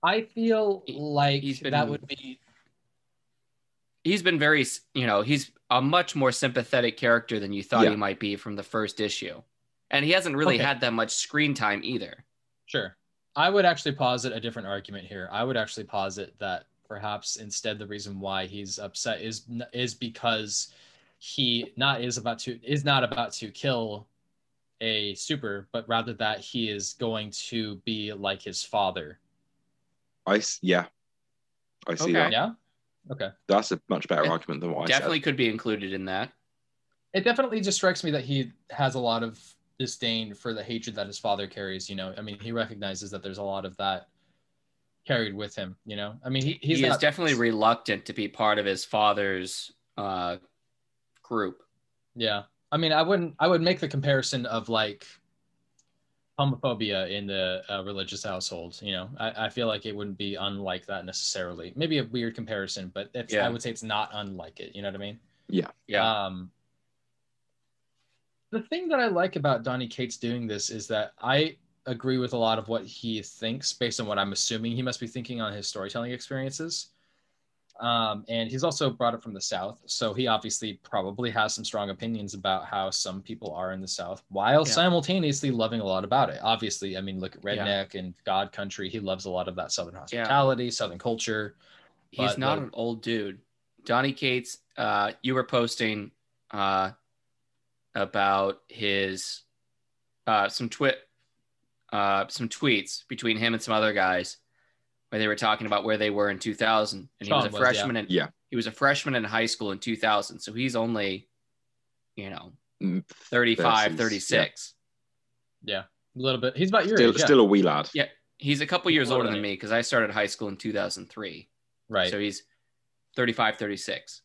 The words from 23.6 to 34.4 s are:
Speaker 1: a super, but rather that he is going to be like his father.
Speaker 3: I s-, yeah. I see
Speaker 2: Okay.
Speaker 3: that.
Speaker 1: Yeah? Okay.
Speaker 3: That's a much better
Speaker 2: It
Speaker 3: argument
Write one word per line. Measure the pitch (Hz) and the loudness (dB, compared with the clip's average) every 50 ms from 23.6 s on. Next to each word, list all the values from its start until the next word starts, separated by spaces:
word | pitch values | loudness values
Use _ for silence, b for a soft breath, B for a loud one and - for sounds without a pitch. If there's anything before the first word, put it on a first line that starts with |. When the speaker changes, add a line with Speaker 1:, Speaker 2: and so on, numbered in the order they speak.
| - 143 127 120 113 110 104 104 107 _ _ _ _ _ _ _ _ _ _ _ _ _ _ _ | -2 -2 0 0 -2 -4 -6 -10 -12 _ _ _ _ _ _ _ _ _ _ _ _ _ _ _
Speaker 1:
a | 113 113 110 107 104 104 98 | -2 -2 0 0 -2 -2 -6
super, | - - - 156 143 139 107 101 101 98 _ | -6 -4 -4 -4 -2 -2 -4 -6 -6 -8 _
but | - 117 113 | -8 -8 -2
rather | 110 117 113 113 117 113 | 0 0 0 0 -2 -6
that | 101 117 107 107 98 | -2 -2 -2 -2 -2
he | 95 - - 127 113 110 | -6 -8 -4 -4 -2 -2
is | 104 101 98 - - | -4 -4 -6 -8 -6
going | _ 127 113 113 110 107 104 | _ -4 -2 -2 -4 -6 -8
to | 101 - - - - 113 110 107 104 95 _ | -10 -10 -10 -6 -4 -4 -4 -4 -6 -8 _
be | - 113 110 104 104 | -6 -6 -4 -6 -8
like | 104 98 101 98 98 98 | -8 -4 -2 -2 -2 -2
his | - 104 90 - - | -6 -10 -8 -8 -8
father. | - - 107 101 95 90 92 78 76 - _ _ _ _ _ _ _ _ _ _ _ _ _ _ _ _ _ _ _ _ _ _ | -2 0 2 2 2 0 -2 -8 -8 -14 _ _ _ _ _ _ _ _ _ _ _ _ _ _ _ _ _ _ _ _ _ _
Speaker 3:
I | 95 101 | 2 2
s-, | 107 107 - - - | 2 2 0 -6 -2
yeah. | - 92 87 87 87 - _ _ _ _ _ _ _ _ _ _ _ _ _ _ _ _ _ _ - | 2 4 4 4 2 -2 _ _ _ _ _ _ _ _ _ _ _ _ _ _ _ _ _ _ -6
I | - 170 | -6 -2
see | 160 156 | 0 2
Speaker 2:
Okay. | 175 170 | 2 4
Speaker 3:
that. | 170 147 - | 4 4 4
Speaker 1:
Yeah? | - 117 156 226 233 _ _ _ _ _ _ _ _ _ _ - | 4 2 0 0 -4 _ _ _ _ _ _ _ _ _ _ -12
Okay. | 135 - 101 98 - _ _ | -8 -8 -8 -8 -8 _ _
Speaker 3:
That's | - 98 104 110 - 95 | 4 4 4 4 2 -4
a | 82 _ _ | -4 _ _
much | 104 78 - | -2 -2 0
better | - 95 78 78 | 0 2 4 4
Speaker 2:
It | 80 | 4
Speaker 3:
argument | 82 82 | 2 0